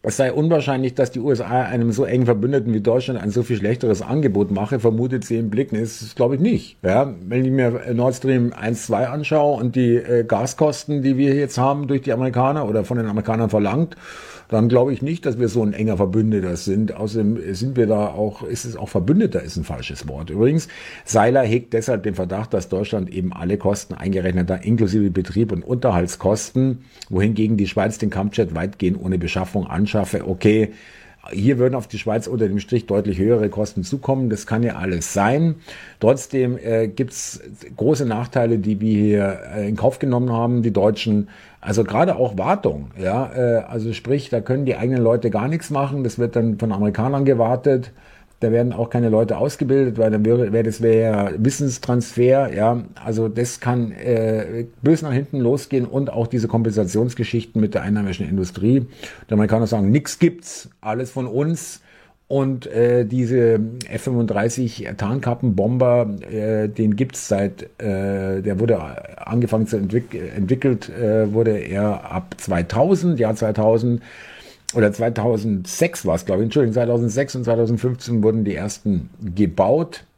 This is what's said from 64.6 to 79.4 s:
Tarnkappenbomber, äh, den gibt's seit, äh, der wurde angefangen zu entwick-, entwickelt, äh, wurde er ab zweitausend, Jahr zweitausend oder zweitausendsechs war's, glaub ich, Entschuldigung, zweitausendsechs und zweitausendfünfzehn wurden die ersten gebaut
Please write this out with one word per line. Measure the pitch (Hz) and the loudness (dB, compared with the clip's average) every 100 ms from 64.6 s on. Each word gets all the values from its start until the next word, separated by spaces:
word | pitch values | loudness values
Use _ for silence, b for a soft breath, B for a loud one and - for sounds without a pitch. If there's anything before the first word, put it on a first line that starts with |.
| 123 - 101 101 | -4 -4 -10 -6
Tarnkappenbomber, | 104 131 123 120 127 95 101 123 127 120 113 101 - | -4 -2 -2 0 0 2 2 2 4 4 2 -4 -8
äh, | 110 107 110 107 | -6 -2 0 -2
den | 107 110 104 | 0 0 2
gibt's | 131 - - | -2 -4 -2
seit, | 98 98 95 - _ | 0 0 -4 -18 _
äh, | 110 98 98 98 95 95 | -4 -2 -2 -2 -2 -2
der | 101 95 | -2 0
wurde | 113 107 78 60 - - | 2 2 0 -12 -14 -16
angefangen | - 117 120 110 110 | -4 -2 0 0 0
zu | 110 | 0
entwick-, | 98 110 120 | 0 -2 -4
entwickelt, | - 85 - 95 131 135 117 - | -10 -10 -4 -2 0 2 0 -4
äh, | - 113 110 107 | -4 0 2 2
wurde | 107 113 104 | 2 2 0
er | - 95 107 101 - | -2 -2 0 -2 -6
ab | 90 90 - | -8 -8 -12
zweitausend, | - 87 85 110 156 196 175 151 | -4 -2 0 2 2 4 2 2
Jahr | 110 107 | 0 2
zweitausend | 110 107 107 113 120 120 B B B B B B _ | 0 2 4 4 2 -2 B B B B B B _
oder | - 104 | 2 2
zweitausendsechs | 101 113 117 110 113 107 101 87 - 170 - 95 | 4 -2 0 0 2 0 -2 -4 -2 -2 0 -2
war's, | 85 | -2
glaub | - 95 | 0 0
ich, | |
Entschuldigung, | 113 147 123 | 2 2 2
zweitausendsechs | 110 117 120 120 107 139 131 | 2 2 2 0 0 -2 -4
und | |
zweitausendfünfzehn | 120 117 113 117 127 123 - 117 | 0 2 2 2 0 -4 -2 2
wurden | 107 110 | 2 2
die | 104 | 0
ersten | 95 101 - - 92 69 - 104 | -2 -6 -4 -2 -2 -2 -12 -10
gebaut | 90 | 0